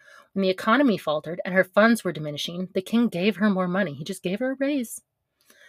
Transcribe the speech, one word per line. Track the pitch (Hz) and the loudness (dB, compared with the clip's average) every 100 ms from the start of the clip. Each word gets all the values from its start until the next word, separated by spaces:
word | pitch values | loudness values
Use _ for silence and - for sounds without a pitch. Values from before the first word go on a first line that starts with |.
| _ - _ | _ -20 _
When | 196 | -2
the | 190 | 0
economy | 185 220 247 285 180 | 0 2 4 4 2
faltered | - 151 156 175 | -2 -4 -4 -8
and | - | -2
her | 185 | 2
funds | 180 208 226 233 | 2 6 6 4
were | 180 | 0
diminishing, | 151 151 147 - 175 185 | -6 -6 -8 -8 -6 -6
the | 196 | -4
king | 185 233 233 | -2 0 2
gave | 175 196 175 | 2 0 2
her | 214 | 2
more | 185 180 | 2 0
money. | 180 180 | 0 -2
He | 139 156 | -4 -8
just | 190 | -6
gave | 180 202 | -4 -4
her | 254 | -4
a | 269 | -2
raise. | 277 294 226 - _ _ _ _ _ _ | -2 -2 -4 -10 _ _ _ _ _ _